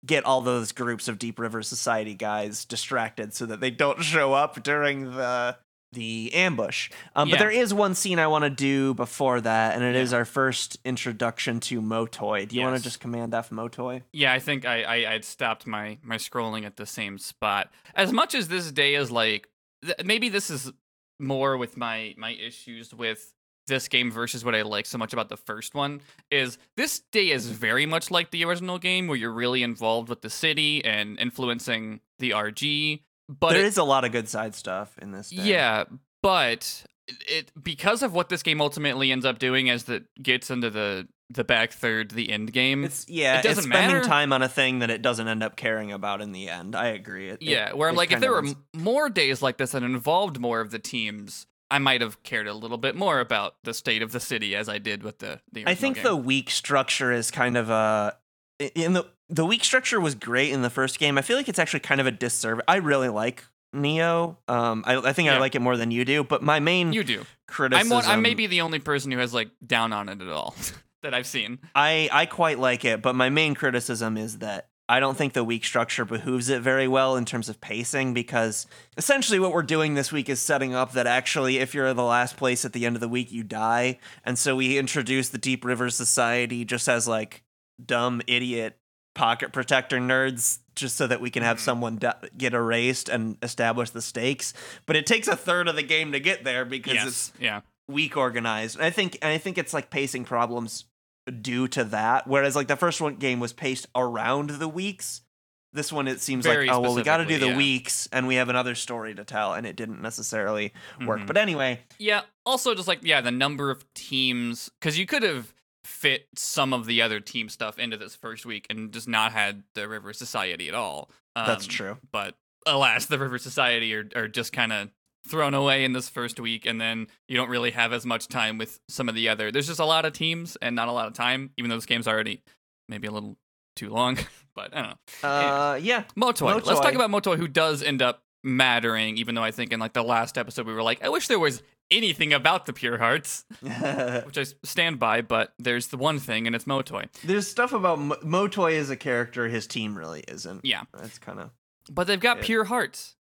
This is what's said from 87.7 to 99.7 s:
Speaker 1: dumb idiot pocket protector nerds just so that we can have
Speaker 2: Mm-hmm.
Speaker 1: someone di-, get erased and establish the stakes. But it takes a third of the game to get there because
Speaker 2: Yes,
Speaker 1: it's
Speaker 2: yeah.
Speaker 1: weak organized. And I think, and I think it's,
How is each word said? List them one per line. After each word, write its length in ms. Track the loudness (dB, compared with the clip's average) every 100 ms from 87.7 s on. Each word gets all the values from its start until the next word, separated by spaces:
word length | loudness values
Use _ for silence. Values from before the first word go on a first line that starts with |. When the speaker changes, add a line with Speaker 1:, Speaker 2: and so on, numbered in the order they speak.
| _
Speaker 1:
dumb 380 | -2 2 2 0 2
idiot 520 | 0 2 -2 -4 -8 _ _ _ 0
pocket 340 | 2 2 -2
protector 460 | -4 2 2 2 -2
nerds 600 | 2 2 2 0 -2 -2 _ -8
just 200 | -6 0
so 100 | 2
that 120 | 2
we 80 | 0
can 140 | 0
have 140 | 2 2
Speaker 2:
Mm-hmm. 80 |
Speaker 1:
someone 320 | 0 0 -2 -2
di-, 160 | -2 -2 -8 -4
get 180 | 0
erased 540 | 2 2 4 2 0 0
and 280 | -2 -2 -4
establish 480 | -8 0 2 2 -2
the 100 | -4
stakes. 540 | -8 -2 -2 0 -6 -10 -16 -16 0
But 80 | 0
it 100 | 4
takes 200 | 2 2
a 60 | -2
third 300 | 0 2 2
of 60 | 0
the 60 |
game 300 | 0 0 0
to 80 | 0
get 240 | 0 -2
there 200 | -2 -2
because 300 | -2 -6 -2
Speaker 2:
Yes, 120 | 0 0
Speaker 1:
it's 260 | -4 -6 -4
Speaker 2:
yeah. 200 | -4 -4 _ _ -8
Speaker 1:
weak 280 | -4 -2 0
organized. 600 | 0 0 -2 -2 -4 -2
And 80 | -2
I 40 |
think, 280 | 0 -2 -2
and 120 | -2
I 60 | -2
think 200 | -2 -4
it's, 160 | -4